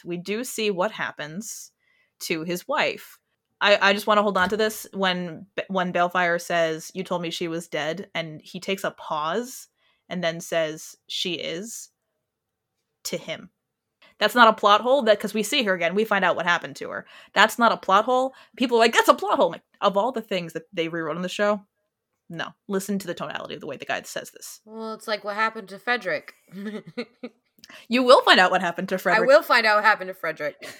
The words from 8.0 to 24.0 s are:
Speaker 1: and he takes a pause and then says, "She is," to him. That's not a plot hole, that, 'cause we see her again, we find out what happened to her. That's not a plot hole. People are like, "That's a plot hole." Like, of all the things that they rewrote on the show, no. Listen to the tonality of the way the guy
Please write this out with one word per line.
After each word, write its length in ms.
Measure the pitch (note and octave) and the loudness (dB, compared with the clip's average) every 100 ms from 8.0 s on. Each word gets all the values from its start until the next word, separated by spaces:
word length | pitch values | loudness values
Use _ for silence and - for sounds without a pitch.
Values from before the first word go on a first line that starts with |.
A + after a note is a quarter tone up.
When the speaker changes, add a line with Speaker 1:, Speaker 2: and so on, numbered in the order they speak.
| G3+ | -8
Speaker 1:
and 280 | E3 E3 D#3 | -8 -8 -12
he 180 | - F#3 | -14 -10
takes 240 | - G3 | -6 -6
a 80 | E3+ | -6
pause 800 | - - D#3 D#3 G3 B3 - - _ _ _ - | -8 -8 -4 -2 -4 -6 -12 -20 _ _ _ -12
and 120 | F3+ | -4
then 200 | E3+ E3 | -4 -4
says, 560 | - E3 D#3 D#3 - - - | -4 -2 -2 -6 -14 -20 -10
"She 280 | - F#3+ E3+ | -6 -4 -6
is," 540 | D#3 E3 A3+ - - _ _ _ _ _ _ _ _ _ _ _ - | -6 -8 -10 -14 -18 _ _ _ _ _ _ _ _ _ _ _ -10
to 100 | F3 | -8
him. 360 | - D3+ - _ _ _ _ _ _ - | -8 -14 -16 _ _ _ _ _ _ -2
That's 160 | G#3 B3 | 0 6
not 140 | A3+ | 6
a 40 | |
plot 280 | A3 G#3 G#3 | 6 4 4
hole, 220 | A#3 C#4 | 4 2
that, 140 | A3 G#3 | 4 2
'cause 160 | G3+ | 2
we 100 | A3 | -4
see 200 | G#3+ D4 | -2 0
her 100 | G#3 | 0
again, 220 | F#3 E3+ F#3+ | 0 0 0
we 80 | |
find 220 | A3 G3+ F#3 | 0 2 2
out 100 | D3 | 0
what 100 | F3 | 0
happened 300 | E3+ D3 C#3+ | -2 -2 -12
to 120 | - | -10
her. 160 | F#2 - - - | -10 -12 -20 -2
That's 240 | - A3 - | 4 4 4
not 140 | A#3 | 2
a 60 | F3+ | 2
plot 260 | - G3 | 2 2
hole. 300 | A3 B3+ C4 - - - | 4 2 0 -6 -14 -4
People 180 | B3 A#3 | 2 4
are 40 | |
like, 120 | A#3 | 4
"That's 140 | F#4 G#4+ | 4 4
a 60 | |
plot 240 | C#4 G4 D#4 | 4 2 0
hole." 140 | F#3 | 0
Like, 120 | E3 _ - | -2 _ -2
of 160 | G3+ G3 | 0 2
all 160 | A3+ | -2
the 100 | A#3+ | -4
things 300 | A3 F#3+ E3+ | -6 -6 -6
that 100 | E3 - | -10 -10
they 160 | F3+ E3 | -6 -4
rewrote 260 | E3 D#3+ E3 | -4 -6 -6
on 60 | |
the 80 | F3+ | -6
show, 360 | - G#3 G#3 G3+ _ _ _ _ _ - | 0 0 0 -4 _ _ _ _ _ -14
no. 180 | E3+ A#2+ - - | -10 -10 -12 -6
Listen 320 | G3 G3 G3 | -4 -2 -4
to 80 | F3 | -4
the 60 | |
tonality 400 | E3 D3+ - - | -8 -8 -10 -10
of 80 | - | -12
the 60 | D3 | -12
way 100 | C3 | -10
the 80 | - | -6
guy 160 | G2+ | -8